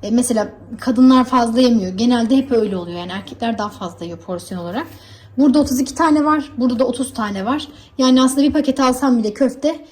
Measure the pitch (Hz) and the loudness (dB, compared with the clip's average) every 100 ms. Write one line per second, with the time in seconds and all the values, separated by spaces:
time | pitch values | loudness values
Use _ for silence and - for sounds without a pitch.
0 | 208 240 247 220 202 - - 233 262 233 | -2 0 0 -2 -4 -8 -18 -8 -2 4
1 | 254 254 247 247 233 233 247 226 185 185 | 6 6 4 0 2 2 4 2 0 -2
2 | 240 240 226 269 - 233 208 185 170 175 | 0 2 2 2 2 0 0 -4 -6 -10
3 | 175 190 - - 233 214 208 - 180 - | -10 -10 -12 -8 -6 -4 -6 -8 -12 -10
4 | 170 165 - 175 - 185 170 233 330 - | -12 -12 -10 -10 -10 -10 -8 -8 -10 -14
5 | - - - - 285 294 - 254 262 - | -20 -20 -8 0 4 4 2 0 -2 0
6 | 320 302 302 302 285 233 247 240 254 247 | 2 2 2 0 -2 -4 -2 0 -2 -2
7 | 247 - 208 196 208 294 - - - - | -6 -6 -6 -4 -4 -4 -8 -18 -10 0
8 | 262 254 262 269 277 302 277 269 262 254 | 4 4 4 2 0 0 0 0 0 2
9 | 277 240 214 208 262 - 302 320 - | 0 0 0 0 -2 0 -4 -4 -10